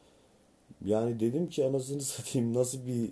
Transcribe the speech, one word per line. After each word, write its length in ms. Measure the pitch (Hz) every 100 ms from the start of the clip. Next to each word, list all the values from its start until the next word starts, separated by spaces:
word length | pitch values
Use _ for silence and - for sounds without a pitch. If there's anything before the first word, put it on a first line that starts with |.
| - - _ _ _ _ - -
Yani 360 | 92 107 117 117
dedim 280 | 113 139 175
ki, 180 | - 135
"Anasını 340 | 135 127 139
<laughs> 20 |
satayım, 520 | 135 - - 135 117
nasıl 320 | 120 123 131 123
bir 240 | 123 110